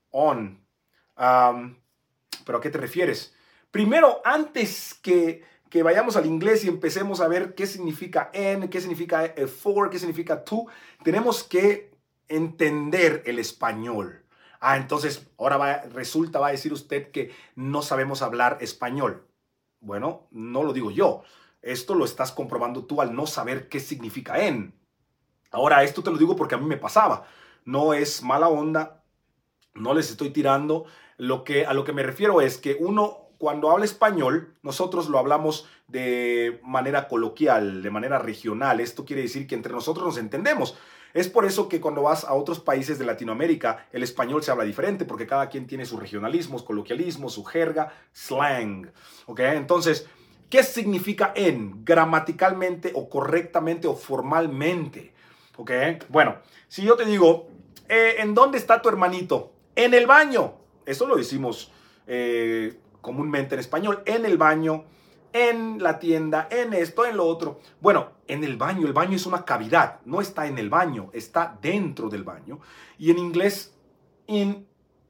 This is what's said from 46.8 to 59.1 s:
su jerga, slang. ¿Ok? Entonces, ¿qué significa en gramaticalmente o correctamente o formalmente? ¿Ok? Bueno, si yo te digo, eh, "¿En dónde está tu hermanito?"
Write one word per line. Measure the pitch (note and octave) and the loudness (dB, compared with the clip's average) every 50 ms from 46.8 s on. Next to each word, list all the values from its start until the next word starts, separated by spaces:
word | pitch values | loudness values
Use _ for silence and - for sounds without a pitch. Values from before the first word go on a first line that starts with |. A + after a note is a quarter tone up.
| G#2 - A#2+ C#3+ F3 F3 D3+ C3+ C#3 A#2+ G#2+ | -4 -4 -4 -4 -4 -6 -6 -8 -10 -10 -10
su | G#2+ G2+ | -12 -10
jerga, | - - E3 E3 D#3+ D3+ D#3 D3+ - - - _ _ | -4 -2 -2 0 0 0 -2 -4 -4 -8 -18 _ _
slang. | _ - - - C#3+ C3+ D3 C#3+ C3+ B2 A2+ G#2+ G2 F#2 F2+ - - _ - - - - - | _ -16 -10 -6 -4 -2 0 0 -2 -2 -4 -6 -8 -10 -14 -18 -20 _ -20 -20 -20 -20 -18
¿Ok? | - A#2 A#2 | -10 -4 0
Entonces, | B2+ C3+ D3+ D3+ C3+ C#3 F3 F3 D#3+ E3 D#3 - - - - _ _ _ _ _ _ - | 0 2 0 0 0 2 2 2 4 2 0 0 -2 -12 -20 _ _ _ _ _ _ 2
¿qué | - C4 B3+ | 4 4 4
significa | - - A#3+ G#3+ G#3 G3 F3 - G3+ G#3 - G#3 G3 - | 4 2 -2 -2 0 -2 -2 -2 -2 0 0 0 0 2
en | G#3 G3+ F3 D3 A#2+ G#2+ G2 F#2 G#2+ - | 2 2 2 2 0 -4 -10 -12 -4 2
gramaticalmente | - E3 E3 D#3+ D#3+ D#3+ D#3+ D#3+ - D#3+ - F#3 F#3+ F#3 F#3 F#3 F3+ F3+ - - F3+ - | 4 6 6 6 4 4 2 0 0 0 2 2 2 4 2 -2 -2 -2 -4 -6 -6 -4
o | C#3 C3+ - | -6 -6 -4
correctamente | - D3 - - D#3 E3+ E3+ E3+ - E3+ D#3 E3 E3+ E3 E3+ | -4 -4 0 0 0 0 0 0 -2 -2 0 0 -2 -2 -2
o | D#3+ C3+ | -2 -2
formalmente? | - - - C3+ B2+ B2+ C3+ D3+ E3 E3 D#3 C#3 C3+ D3 E3 F3+ F3 D3+ C3 - G#2+ - - _ _ _ - _ _ _ _ _ | -4 -6 -6 -6 -4 -2 0 0 0 0 0 -2 -2 -2 -2 -2 -2 -6 -8 -12 -16 -20 -20 _ _ _ -20 _ _ _ _ _
¿Ok? | - A#2 A2 B2 B2+ C3+ D#3+ E3 D#3+ - - | -12 -6 -2 0 0 0 0 -2 -4 -4 2
Bueno, | B2+ D#3 D3 B2 - - - _ _ _ _ | 4 4 4 4 2 -6 -12 _ _ _ _
si | _ - - | _ -8 2
yo | G3 G#3+ A#3 | 6 6 6
te | A#3 A#3 | 6 4
digo, | G#3+ G#3 G3 F3 D#3+ E3+ E3 - - - - - - - - - - | 2 4 8 8 8 8 6 2 -10 -20 -20 -20 -20 -20 -14 -4 2
eh, | G#3+ A3+ A3+ A3+ A3+ A3 | 4 6 6 6 4 2
"¿En | A3 G#3 G#3 | 0 2 6
dónde | A#3 C4 C#4 C#4 A#3+ | 6 6 6 4 2
está | - - A3+ A3+ | 4 4 4 6
tu | A3+ A3+ | 4 2
hermanito?" | G#3 F#3+ F#3 F3+ | 2 4 2 0